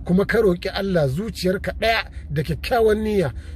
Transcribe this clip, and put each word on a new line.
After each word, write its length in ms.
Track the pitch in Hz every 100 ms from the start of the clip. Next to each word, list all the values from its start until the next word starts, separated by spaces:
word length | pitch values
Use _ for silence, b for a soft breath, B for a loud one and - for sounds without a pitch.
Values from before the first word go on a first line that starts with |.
kuma 200 | - 185
ka 140 | 196 220
roƙi 320 | 214 175 185
Allah 360 | 190 196 180 139
zuciyarka 640 | 139 220 - 180 190 180 -
ɗaya 320 | 220 220 - B B
da 100 | 147
kyakkyawan 600 | - 143 - 247 220 214
niyya, 300 | 220 208 143 B B